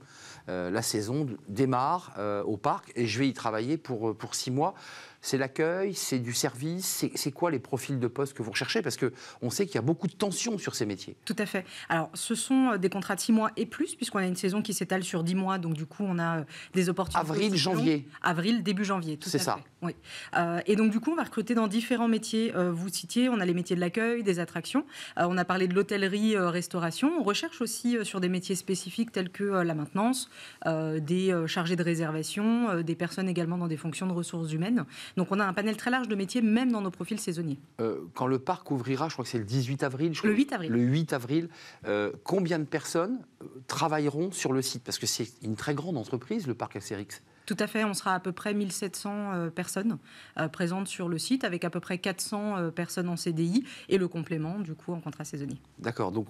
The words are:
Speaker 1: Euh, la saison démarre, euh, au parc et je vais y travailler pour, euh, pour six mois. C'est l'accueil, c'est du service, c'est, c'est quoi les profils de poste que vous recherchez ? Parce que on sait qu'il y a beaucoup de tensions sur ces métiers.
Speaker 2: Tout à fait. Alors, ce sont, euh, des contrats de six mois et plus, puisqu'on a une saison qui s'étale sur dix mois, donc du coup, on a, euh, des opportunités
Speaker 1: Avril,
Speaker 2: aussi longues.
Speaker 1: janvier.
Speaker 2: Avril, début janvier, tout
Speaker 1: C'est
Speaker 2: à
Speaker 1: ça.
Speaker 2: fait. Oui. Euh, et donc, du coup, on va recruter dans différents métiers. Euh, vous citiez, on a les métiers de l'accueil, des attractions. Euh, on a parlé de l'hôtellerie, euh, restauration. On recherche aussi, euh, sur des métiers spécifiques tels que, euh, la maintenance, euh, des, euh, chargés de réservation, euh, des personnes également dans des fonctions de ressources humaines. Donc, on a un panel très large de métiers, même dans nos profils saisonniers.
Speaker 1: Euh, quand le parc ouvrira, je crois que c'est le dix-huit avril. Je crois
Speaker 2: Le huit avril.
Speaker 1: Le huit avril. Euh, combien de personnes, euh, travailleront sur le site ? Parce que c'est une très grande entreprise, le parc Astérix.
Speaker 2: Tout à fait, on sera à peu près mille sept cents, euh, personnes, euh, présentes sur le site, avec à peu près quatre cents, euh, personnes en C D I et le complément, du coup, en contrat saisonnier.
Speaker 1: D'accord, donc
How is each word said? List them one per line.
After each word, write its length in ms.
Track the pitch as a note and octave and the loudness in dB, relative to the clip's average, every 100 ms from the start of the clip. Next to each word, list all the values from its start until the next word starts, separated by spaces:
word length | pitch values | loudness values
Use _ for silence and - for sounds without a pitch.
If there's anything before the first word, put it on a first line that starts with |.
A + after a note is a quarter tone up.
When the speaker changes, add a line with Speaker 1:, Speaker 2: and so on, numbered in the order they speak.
| - - - - - | -14 -20 -20 -16 -6
Speaker 1:
Euh, 220 | F2+ F2+ | -4 -2
la 120 | G#2 | -2
saison 440 | A#2 A2+ G#2 C3+ D3 A2 - | 0 -2 0 -2 -2 -6 -8
démarre, 640 | G2+ C3 B2 C#3 F3 - - | 0 2 4 2 0 -2 -6
euh, 240 | G#2 G2+ | -2 -2
au 120 | G2+ G#2 | -2 0
parc 360 | C#3 G3 - - | 0 0 -4 -2
et 100 | A#2+ | 0
je 120 | G#2+ | 2
vais 100 | C3+ | 0
y 60 | |
travailler 420 | - A#2+ G#2+ A#2 D#3+ | 0 -2 0 0 -2
pour, 320 | - A#2+ A2+ | -2 -2 -2
euh, 60 | |
pour 200 | G#2+ A#2+ | -2 -4
six 160 | - - | -4 -2
mois. 240 | B2+ E3 G3 - - - - | 2 2 0 -12 -18 -18 -12
C'est 140 | - C3+ | -2 0
l'accueil, 560 | C3 - D#3+ F3+ G3 | 0 0 0 2 0
c'est 260 | F#3 - - | -2 -2 0
du 140 | A#2 | 0
service, 540 | A#2+ D3 A#2+ D3 F3+ F#3 | 0 -2 -2 -4 -4 -4
c'est, 240 | - D3 | -2 -2
c'est 160 | - D3+ | -2 -4
quoi 200 | - F3 | 0 0
les 80 | C#3 | 0
profils 420 | - C3 - C#3 | -2 -4 -2 0
de 60 | A#2+ | 0
poste 260 | - C#3 | 0 -4
que 100 | - | -4
vous 100 | A2 | -4
recherchez ? 280 | G2+ C3 A3+ | -2 0 0
Parce 160 | D#3+ - | 0 0
que 160 | C3 - - - | 0 -2 -10 -6
on 80 | B2 | -4
sait 160 | - G3+ | 0 0
qu'il 80 | |
y 40 | - | 2
a 40 | |
beaucoup 240 | B2+ E3 F#3+ | 2 2 0
de 80 | |
tensions 420 | - G#3 F3+ A#3+ G#3 | -2 -2 -2 -2 -2
sur 180 | - | -4
ces 120 | - G#2+ | -2 -2
métiers. 280 | G2 - - - | -2 -8 -12 -6
Speaker 2:
Tout 100 | G3+ | -2
à 60 | |
fait. 220 | G#3 G3 F#3 - - | -2 -2 -4 -10 -2
Alors, 180 | E3 D#3+ | 0 0
ce 200 | - - | -4 -4
sont, 360 | A3+ - C4 C4 | -2 4 6 6
euh, 80 | G3+ | 4
des 100 | F3+ | 2
contrats 280 | G3 - G3 | 0 -2 -2
de 40 | |
six 100 | - | 4
mois 200 | A3 G#3+ G#3+ | 6 4 0
et 80 | A#3 | -4
plus, 300 | - E4+ - | -2 -4 -2
puisqu'on 240 | - G#3 | -4 0
a 40 | |
une 100 | F#3 | 0
saison 280 | F3+ G3 G3+ | 2 0 0
qui 100 | G#3 | 0
s'étale 320 | F#3+ F3+ F#3+ | -2 0 0
sur 180 | F3+ F3+ | 0 0
dix 120 | E3 | 2
mois, 240 | F#3 F#3+ F#3+ | 2 2 0
donc 160 | E3 | 0
du 100 | D#3 | -2
coup, 200 | D#3+ - G#3 | -4 -4 -2
on 100 | F3 | 0
a, 200 | E3 E3 | 2 0
euh, 60 | C#3+ - - | -4 -10 -2
des 160 | F#3 F3+ | 2 2
opportunités 320 | F3+ F3 F3 | 2 0 2
Speaker 1:
Avril, 320 | D#3+ - G#3+ | 2 2 2
Speaker 2:
aussi 120 | F#3 C3+ | 4 2
longues. 100 | D#3+ | 4
Speaker 1:
janvier. 320 | D#3 D3+ C3+ - | 4 2 0 -4
Speaker 2:
Avril, 400 | - E3+ F3 A#3 | 0 2 2 2
début 240 | F#3 F#3+ G3+ | 2 0 2
janvier, 320 | G3 D#3+ D3+ | 0 -2 -6
tout 100 | F3+ | -2
Speaker 1:
C'est 120 | D3+ | 0
Speaker 2:
à 40 | |
Speaker 1:
ça. 120 | - G2 | 2 -2
Speaker 2:
fait. 80 | - _ | -4 _
Oui. 100 | F3 - - - - - | -6 -6 -12 -16 -2 2
Euh, 260 | E3+ E3+ | 2 2
et 100 | - | 2
donc, 160 | G#3 A3 | 4 6
du 100 | G#3+ | 4
coup, 100 | C4 | 2
on 60 | E4 | 0
va 80 | |
recruter 300 | B3 - G#3+ | 0 -2 0
dans 140 | A#3 A3 | 2 4
différents 400 | G#3 A3+ A#3+ A#3 | 2 2 2 4
métiers. 480 | A3 A3 A3 A3+ F#3 | 2 2 0 2 2
Euh, 160 | F3+ | 2
vous 160 | E3+ F#3+ | 2 -2
citiez, 400 | - F3 A#3+ B3+ | -4 -2 2 4
on 120 | A#3 | 4
a 40 | |
les 100 | F3+ | 2
métiers 220 | F3 F3 F3 | 2 2 0
de 40 | |
l'accueil, 420 | F3 F3 A3+ A#3+ | 2 2 0 2
des 160 | G3+ F3 | 2 0
attractions. 480 | E3+ E3+ - C4 D4 - - - | 0 -6 0 0 0 -6 -8 0
Euh, 80 | F3 | 2
on 80 | F3+ | 4
a 80 | |
parlé 240 | F3 F#3 F#3 | 2 2 4
de 60 | |
l'hôtellerie, 600 | F3+ G3+ G#3 G3 G3+ A3 | 4 2 2 2 4 4
euh, 140 | G#3+ F3 | 4 4
restauration. 640 | E3+ F3 F3+ E3 D#3+ C#4 E4+ | 2 -2 -2 -2 2 2 4
On 40 | |
recherche 380 | C#4+ D4+ E4 - | 2 0 -2 -4
aussi, 380 | A3+ - A#3+ A#3+ | -4 0 0 0
euh, 60 | |
sur 160 | G#3 G3 | 0 0
des 100 | F3+ | 2
métiers 240 | F#3 F#3 | 0 0
spécifiques 580 | F#3 - F#3 - - A3+ | -2 0 -2 -2 -4 -2
tels 160 | - F3+ | -2 -4
que, 160 | - | -2
euh, 200 | G3+ F#3+ | 0 2
la 100 | E3+ | 2
maintenance, 560 | D#3 D3 F#3+ A3 B3+ - - - - | 0 -2 2 2 2 -4 -12 -20 -6
euh, 340 | - D#3+ D#3+ D#3+ | -2 0 0 -2
des, 320 | D3 F3+ F#3+ | 0 2 4
euh, 160 | F3 D#3+ | 2 2
chargés 300 | F#3+ E3 F3+ | 0 0 2
de 60 | |
réservation, 880 | E3+ E3 D#3+ D#3 D#3+ - G#3+ A#3 A#3+ | 2 2 0 -2 -2 0 2 4 4
euh, 120 | F3 | 2
des 120 | E3 | 0
personnes 340 | E3 E3+ - F#3+ | 0 -2 -2 0
également 300 | F3 E3 F3+ | 0 0 0
dans 100 | F3 | -2
des 80 | D#3 | -2
fonctions 300 | E3 D#3 F#3 | -4 -4 -2
de 80 | |
ressources 380 | F3 E3+ E3+ D#3+ | -2 -2 -4 -2
humaines. 340 | D#3 F3+ A#3+ D3+ - - - | 0 2 2 0 -8 -6 -2
Donc, 160 | F3+ | 0
on 80 | G3 | 2
a 40 | |
un 80 | G3+ | 2
panel 240 | F#3 G#3 G#3+ | 2 0 0
très 140 | - | 0
large 160 | B3+ A#3+ | 0 0
de 80 | |
métiers, 260 | G#3 G3 B3+ | 0 0 2
même 300 | A3+ A3 B3+ | 4 6 4
dans 120 | A3+ | 2
nos 100 | G3 | 0
profils 260 | - F3 A3 | -4 -4 -4
saisonniers. 400 | - E3 E3 C#3 - - | -2 -2 -2 -4 -8 -2
Speaker 1:
Euh, 180 | A2+ D#2 E2+ | -2 -2 -6
quand 140 | - B2+ | -2 2
le 100 | C3 | 2
parc 320 | C3 F3+ - | 2 -2 0
ouvrira, 380 | C#3 A#2 C3 D#3 | -2 0 0 0
je 60 | |
crois 100 | - | -2
que 60 | A#2+ | -4
c'est 80 | B2 | -4
le 60 | |
dix-huit 380 | G2+ B2+ B2 C#3 | 0 0 0 0
avril. 320 | C#3+ B2+ E3 | -2 0 0
Je 40 | D3+ | 2
crois 100 | G#3+ | 2
Speaker 2:
Le 60 | G#3 | 4
huit 160 | C#4 | 2
avril. 180 | A#3+ D#3+ | 0 0
Speaker 1:
Le 80 | A#2 | 4
huit 340 | A#2+ C#3+ D#3+ | 4 4 2
avril. 360 | C#3+ A#2 D3+ E3+ - - - A2 | 0 0 0 0 -6 -20 -10 0
Euh, 240 | G#2 G#2 - | 2 0 -2
combien 380 | - F3+ F3 E3+ | -2 0 2 0
de 40 | |
personnes, 540 | D3 D#3 - E3+ F3+ B3+ - _ | 0 -2 0 0 0 -2 -8 _
euh, 40 | - - C3 | -18 -16 -8
travailleront 640 | - D#3+ D3+ D3 C#3+ F3+ | -2 2 2 2 0 -2
sur 220 | F3+ D#3 | -2 2
le 100 | C3+ | 2
site ? 220 | B2+ B2 | 0 -4
Parce 140 | - - | -6 -4
que 80 | A2+ | -2
c'est 200 | - A2+ - | -2 -4 -6
une 140 | G#2+ G#2+ | -6 -4
très 180 | - | -2
grande 220 | C#3 D#3+ D#3+ | -2 -2 -4
entreprise, 500 | A2 B2+ - A3 D#3 | -2 -4 -2 -4 -2
le 80 | |
parc 220 | A2+ A2+ G#2+ | -4 -4 -6
Astérix. 460 | - G2+ G2+ - - _ | -6 -6 -6 -12 -18 _
Speaker 2:
Tout 120 | - G#3 | -6 -2
à 80 | G#3 | -2
fait, 160 | A3 | 0
on 120 | G#3+ | 0
sera 200 | F#3+ - | 0 0
à 60 | F#3 | 0
peu 100 | F#3 | -2
près 240 | F3 G#3+ | -6 -2
mille 160 | G#3 G3+ | -2 -2
sept 240 | F3 F#3+ | -2 -6
cents, 380 | F3+ G3+ G3+ G3+ | -6 -6 -6 -4
euh, 180 | F#3 E3+ | -2 -2
personnes, 480 | E3 F3+ - G#3+ E3 - - - - | -4 -4 -2 0 -2 -6 -20 -12 -4
euh, 80 | D#3 | -4
présentes 400 | - F3 F#3 G3 | 0 -2 0 -4
sur 220 | - F3 | -4 -4
le 100 | E3 | -2
site, 240 | - C4 | 0 0
avec 220 | A#3+ F3 | 0 -2
à 60 | F3 | -2
peu 100 | F3 | -4
près 180 | - F3+ | -4 -4
quatre 220 | G3 F#3 | -2 -4
cents, 360 | - G#3+ G#3 G3+ | -4 -4 -2 -2
euh, 140 | E3+ | -2
personnes 380 | E3 E3+ - F3+ | -2 -4 -2 -2
en 80 | E3+ | -2
C 160 | - | -2
D 100 | E3 | 0
I 220 | E3+ G#3 C4+ - - | 2 2 0 -8 0
et 100 | - | 2
le 80 | F3+ | 2
complément, 540 | E3+ D3+ E3 D#3 G3 | -2 -4 -2 -2 -4
du 160 | F3+ D#3 | -6 -8
coup, 160 | - | -6
en 80 | F3 | -6
contrat 240 | D#3 - | -6 -10
saisonnier. 360 | D3 D3 C#3 C#3 - - | -10 -8 -8 -8 -12 -8
Speaker 1:
D'accord, 320 | - A#2+ G#2 | -6 -2 0
donc 160 | G2+ G#2 | 0 -4